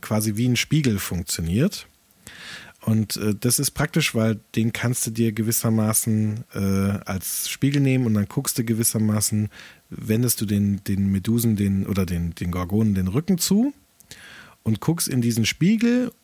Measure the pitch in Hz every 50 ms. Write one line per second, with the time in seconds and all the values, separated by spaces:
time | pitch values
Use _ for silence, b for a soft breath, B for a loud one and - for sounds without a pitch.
0 | - - 110 107 107 110 101 110 123 123 120 - - - 143 156 139 123 104 95
1 | - - 95 87 87 - - - 85 82 90 113 156 208 - - - - _ _
2 | _ _ _ B B B B B B B B B B B B B - 113 110 110
3 | 107 - - - 101 107 104 104 - 123 113 - 139 - - - 143 - - 170
4 | 147 - - 113 110 113 110 - - - - 113 110 117 - - - 120 127 -
5 | - 120 110 117 117 113 104 113 107 113 113 - - 117 110 110 107 107 107 -
6 | - 117 110 107 110 107 107 113 120 - - - 98 98 98 98 98 101 101 -
7 | - - 101 90 - - - - - - - - 135 139 143 143 139 135 131 127
8 | 127 113 107 104 101 - - 143 135 - - - 117 113 113 110 117 - - 110
9 | 110 107 107 107 - - 107 107 107 104 B B B B B B B - - -
10 | - 107 110 117 123 117 - - 107 101 104 101 101 101 101 95 - - 98 95
11 | 98 98 98 95 92 110 113 117 113 117 107 98 101 98 98 95 95 - 98 98
12 | 95 85 87 85 85 85 - - - 87 85 90 90 85 98 107 113 107 98 95
13 | 92 92 95 143 165 - 185 170 - - 190 208 247 285 - _ _ _ _ _
14 | B B B B B B B B B B B B - 110 110 - - - 165 170
15 | - - 135 127 117 120 113 117 110 - - - 156 196 226 208 233 233 240 247
16 | 247 - - _